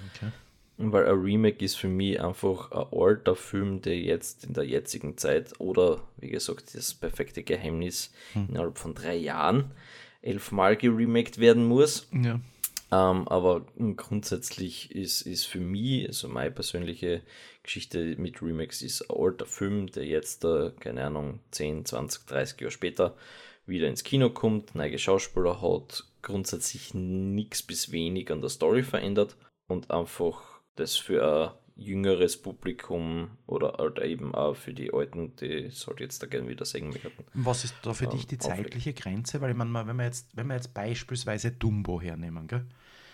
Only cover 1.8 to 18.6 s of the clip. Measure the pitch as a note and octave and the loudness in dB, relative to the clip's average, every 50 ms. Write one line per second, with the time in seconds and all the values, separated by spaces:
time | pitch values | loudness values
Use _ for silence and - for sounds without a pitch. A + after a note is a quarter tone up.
1.8 | - F#2+ F#2 F#2 G2 G2 F#2 - - F2+ F#2 - - G2 F#2 F2+ - - - - | -2 0 0 2 2 2 2 0 0 -2 -2 0 2 0 2 0 -4 -6 -4 -4
2.8 | - - - - E2+ F#2+ G#2+ G2+ - F#2+ F#2 - - - - G2 G2 G2+ G2 F#2+ | -4 -2 2 6 6 6 6 6 4 2 2 2 0 -4 -2 -2 0 0 -2 -2
3.8 | - - F2 F2 F2 - E2 E2+ - - - - - - - - C#2+ C2+ C2 C#2 | -2 -2 -2 0 0 0 0 0 -2 -6 -12 -12 -10 -6 -2 -2 0 0 0 -2
4.8 | - - - - - D2 C#2+ - - D2 C#2 D#2+ - - - - - F#2 F#2 F2+ | -2 -4 -6 -6 -6 -8 -6 -2 0 2 2 2 0 -2 -6 -6 -4 0 4 6
5.8 | F2+ F2 D#2 - - - - - - - - D2+ - - - - - - - - | 6 6 4 2 -2 -10 -14 -14 -10 -6 -6 -4 -4 -4 -6 -8 -10 -14 -10 -8
6.8 | - - - - - D#2+ - - - - - E2+ E2 - D#2+ D#2 - D#2 D#2+ E2 | -6 -6 -6 -6 -6 -4 -4 -4 -6 -6 -6 -6 -2 -2 -2 0 0 -2 -2 -2
7.8 | F2 F2+ E2+ - - - - - - - - G#2+ G2 F#2 F#2 F2 E2+ E2+ - - | -2 -4 -4 -6 -8 -8 -12 -18 -14 -6 -4 -2 -2 -2 -2 -2 -2 -2 -4 -6
8.8 | - E2 D#2 - D2 E2 F2 E2+ D#2+ D2 D#2 D#2+ D2+ E2+ G#2+ C3+ C#3 C3+ - - | -8 -10 -8 -6 -4 -2 -2 -2 -2 -2 0 2 4 4 4 4 2 0 -6 -14
9.8 | - - - - - - - _ - - G2 G2+ - - G2 G2 F#2+ G2 G#2+ G#2+ | -20 -20 -20 -20 -20 -20 -20 _ -6 -6 -4 -4 -6 -4 2 6 6 6 6 6
10.8 | - A#2+ A2+ A2+ A#2 A#2 A#2 A#2 A#2+ - - G#2+ A#2 A#2 A2+ A#2+ A#2 A#2 A#2+ C3 | 6 6 6 6 4 4 4 4 2 2 2 8 10 10 10 10 8 8 8 8
11.8 | D3 D3+ - - - - - C3 B2 A#2+ A#2 A#2+ B2 - - _ - - - - | 8 6 4 0 -4 -2 0 2 2 2 0 -2 -4 -8 -8 _ -8 -8 -8 -10
12.8 | - - F#2+ F#2+ F#2+ F#2 F#2 F#2 - - - F#2 F2+ F#2 F2 E2 - - - - | -2 2 4 6 6 6 6 4 2 2 2 4 6 6 6 4 2 -6 -4 -2
13.8 | A#2+ G#2+ G2 - - - G#2 G#2 G#2 - G2 - - - - - F#2+ F2+ E2 - | -2 -2 -2 -4 -4 -4 -4 -4 -2 -2 -4 -4 -4 -6 -8 -6 -6 -6 -6 -10
14.8 | - - - F#2+ F#2+ F2+ - - - - F2+ E2+ - - - F#2+ F2+ F2 F#2+ G2+ | -12 -10 -8 -6 -4 -2 -2 -2 -4 -4 -4 -4 -4 -4 -4 -4 -2 -2 -2 0
15.8 | A2+ B2+ C3+ B2+ - - - - - - - - C2+ - C#2 - - - - F2 | 0 0 0 0 0 -2 -6 -6 -6 -6 -4 -2 -2 -2 -4 -4 -4 -4 -4 -4
16.8 | F2 F2 E2 - - F2 F2 E2+ - - - - - - - _ - - - - | -4 -4 -4 -2 -2 0 0 -2 -2 -8 -18 -20 -20 -20 -20 _ -12 -10 -8 -8
17.8 | - - - F2 E2+ E2 D#2+ - F2 E2 - - D#2+ E2 E2 D#2+ | -8 -6 -2 -2 -2 -2 -2 -4 -4 -6 -6 -6 -4 -4 -4 -4